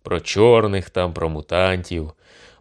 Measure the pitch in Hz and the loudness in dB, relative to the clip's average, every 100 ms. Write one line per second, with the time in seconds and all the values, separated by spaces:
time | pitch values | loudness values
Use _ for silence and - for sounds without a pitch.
0 | - 85 - 98 117 113 107 98 - 92 | -8 -6 -4 4 6 6 2 -4 -4 -4
1 | 90 78 82 76 - 85 92 92 90 85 | -4 -4 -6 -6 -4 0 0 -2 -4 -8
2 | 78 - _ _ - _ | -8 -14 _ _ -20 _